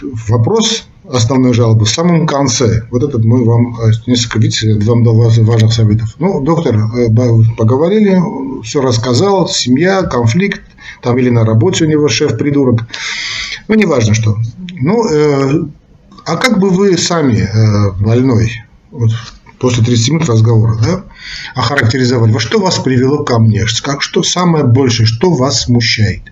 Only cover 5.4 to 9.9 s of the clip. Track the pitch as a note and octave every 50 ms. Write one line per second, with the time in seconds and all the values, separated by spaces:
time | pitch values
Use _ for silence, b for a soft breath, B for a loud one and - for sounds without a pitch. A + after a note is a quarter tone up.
5.4 | A2+ A2 A#2 A2+ A2+ A2 A2+ A#2 A2 G#2 G#2 A2+ - - - - D3+ - F#3 D3
6.4 | C3+ D3+ E3 D#3+ - C3+ G#2+ G#2 G#2+ A2 A#2+ B2 A#2+ A2+ G#2+ B2 B2+ A#2+ A2+ A2+
7.4 | A2+ A2+ - - A2 G#2+ C3 C3+ D#3+ F3 G#3 A3 G#3+ G3 F#3 F3+ E3 - - -
8.4 | - - - - - - - D3 C3 C3 A2+ A2+ - B2+ A#2+ B2 F#3 G3+ G3 F#3
9.4 | D#3+ - - - - A#2+ B2+ C#3 E3+ F#3